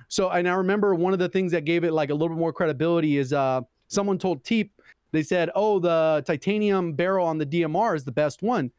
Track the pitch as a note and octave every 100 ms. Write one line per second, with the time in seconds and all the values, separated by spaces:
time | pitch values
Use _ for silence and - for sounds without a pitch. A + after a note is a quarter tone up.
0 | - - F#3 F3 F3 F#3 F#3 G#3 G3+ E3+
1 | F3+ F#3+ F3 F#3+ F3+ E3+ D3+ E3+ E3+ D#3
2 | C#3+ D3 E3+ E3 E3 D#3 E3 C3+ E3 E3+
3 | D#3 C#3+ C3 C#3+ C3+ C3 A#2+ _ - G3+
4 | G3+ F#3 F#3 D3+ - A3+ G3+ _ - _
5 | _ D#3+ D3 F3+ E3 F#3 G#3+ G3 F3 E3
6 | D#3+ D3+ D#3+ D#3 F#3+ G#3+ G#3 F#3+ E3+ D3
7 | F3+ F#3+ E3 D#3 C#3+ E3+ D#3+ E3+ A3+ D#3+
8 | C3+ A#2+ D3+ - G#3+ A3+ B2